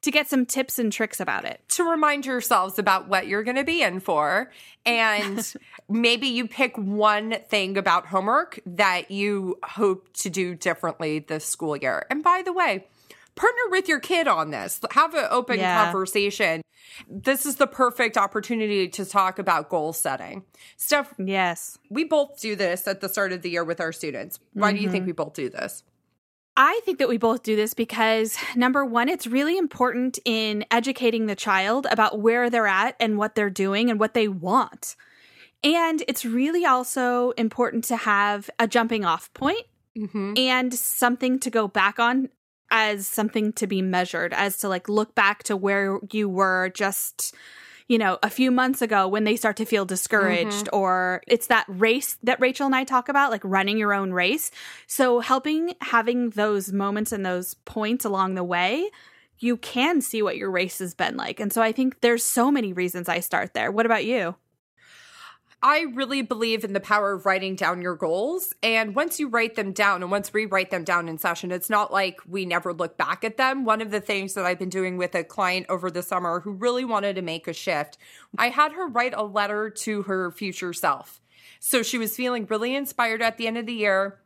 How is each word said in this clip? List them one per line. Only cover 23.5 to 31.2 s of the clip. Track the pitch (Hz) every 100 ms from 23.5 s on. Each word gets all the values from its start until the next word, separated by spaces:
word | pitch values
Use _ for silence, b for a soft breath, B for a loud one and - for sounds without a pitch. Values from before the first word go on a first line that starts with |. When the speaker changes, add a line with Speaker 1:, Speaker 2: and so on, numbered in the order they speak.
Speaker 2:
year | 170
with | 165 170
our | 165
students. | 165 156 127 - - _
Why | 202 208
do | 208
you | 202
think | 180
Speaker 1:
Mm-hmm. | 185
Speaker 2:
we |
both | 165 151
do | - 127
this? | - - - _ _ _ _ _ _ _ -
Speaker 1:
I | 277 440
think | 427 269
that | 269
we | 233
both | 233 240
do | 220 214
this | 214
because, | - 226 220 220 220 220 - B 247
number | 247 269
one, | 277 226 247
it's | 370 233
really | 254 294 370
important | 320 - 247 240 254 -
in | - 220 220 208 214
educating | 233 247 262 247 226